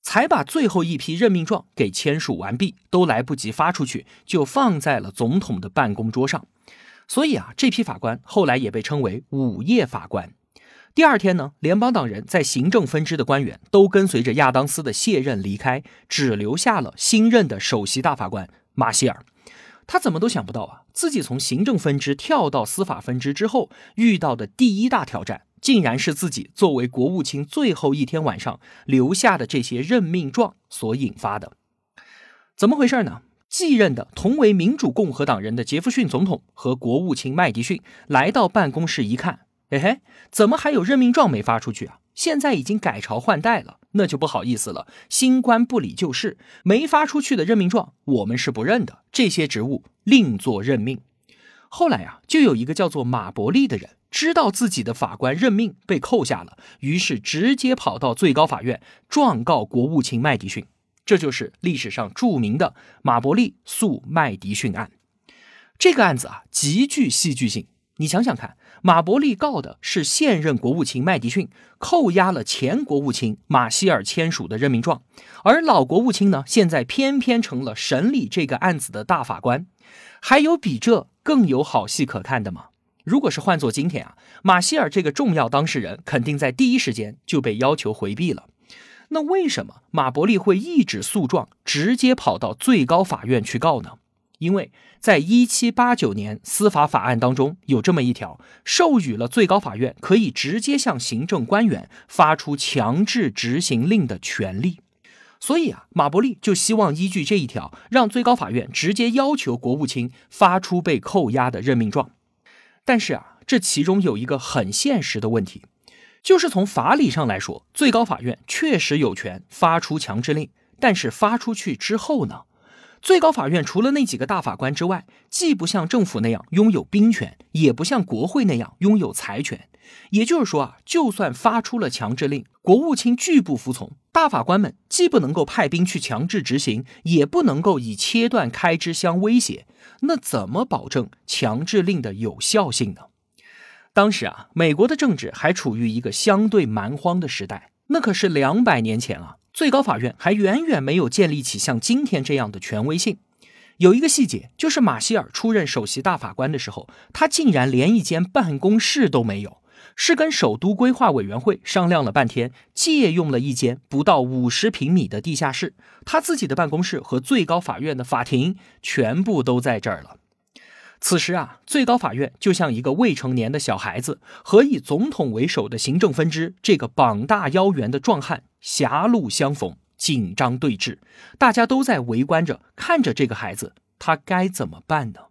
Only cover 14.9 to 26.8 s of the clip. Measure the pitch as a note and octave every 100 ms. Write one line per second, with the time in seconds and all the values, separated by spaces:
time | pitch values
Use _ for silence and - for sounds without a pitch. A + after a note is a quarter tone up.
14.9 | G#2+ - F3+ C3 A2+ F#2+ G2 C3+ B2+ -
15.9 | - _ - C#3 G#2 G#2 D3+ - G#3 A2
16.9 | - - A3+ A3+ A#3 E3+ G#2 - A#2 G2
17.9 | - C3 C#3 F#2+ G2+ F#2 _ _ - A2+
18.9 | A2 B2+ - - _ - - - - -
19.9 | F#4 D4+ E3 A3 G3 F#2+ A#2 - - _
20.9 | - E4 C#4 C#3+ B2+ - C3 G#3+ G#3+ D#3
21.9 | C#3+ C#3 C#3 - D4+ E3+ C3+ G#2+ - F#3+
22.9 | F2 - B2+ B2+ C#3+ G#3+ A#3+ - - -
23.9 | - A#3 F#3+ D3+ A#2 G#2+ - B3+ G3 A#3+
24.9 | B3 D3+ - - A2 _ _ - A3 D3
25.9 | B2 - D3+ F3 A#2 - - F#3+ C3+